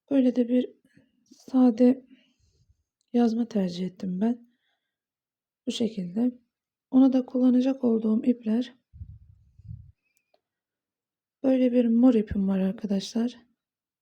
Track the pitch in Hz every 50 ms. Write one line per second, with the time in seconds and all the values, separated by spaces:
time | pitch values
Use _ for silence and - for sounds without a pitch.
0 | _ _ 277 277 254 254 240 247 240 226 247 247 247 - - _ _ _ _ _
1 | _ _ _ _ _ _ _ _ _ - - 254 254 247 226 226 247 247 262 -
2 | - _ - _ _ _ _ _ _ _ _ _ _ _ _ _ _ _ _ _
3 | _ _ - 240 240 233 226 226 240 233 - 208 190 180 170 175 185 180 180 -
4 | - 190 180 185 208 233 240 233 - _ _ _ _ _ _ _ _ _ _ _
5 | _ _ _ _ _ _ _ _ _ _ _ _ _ - 220 - 240 214 220 208
6 | 180 175 175 214 240 247 247 - _ _ _ _ _ _ _ _ _ _ - 262
7 | 262 269 240 262 254 - - 254 254 254 240 254 254 269 269 269 - 240 226 220
8 | 220 220 214 226 - 247 240 - - 214 214 240 254 - - _ _ _ - -
9 | - - - - - - - _ _ _ _ - - - - - - - _ _
10 | _ _ _ _ _ _ _ _ _ _ _ _ _ _ _ _ _ _ _ _
11 | _ _ _ _ _ _ _ _ - 269 262 262 254 254 240 247 240 240 226 233
12 | 240 262 240 220 208 214 - 208 196 196 196 190 190 190 196 - - 190 196 196
13 | 196 - - 226 233 247 - - _ _ _ _ _ _ _ _ _ _ _ _